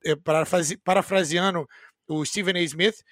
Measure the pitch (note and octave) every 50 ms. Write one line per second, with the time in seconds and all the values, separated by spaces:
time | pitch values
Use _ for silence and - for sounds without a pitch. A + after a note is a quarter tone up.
0 | - D#3+ D3+ D3 - D#3+ D#3 D#3+ D#3 - - F3+ E3 D3 F#3+ - - F#3 F#3 G3
1 | F#3 - G3 F#3+ F3+ C#3+ D#3+ F3 F#3 G3 F3+ E3+ C#3+ - - - - - _ _
2 | _ - D#3 D#3 D3 - - G#3 F#3+ F3+ F#3 F3+ F3 D3+ C#3+ D#3+ F3+ A3 G#3+ -
3 | - _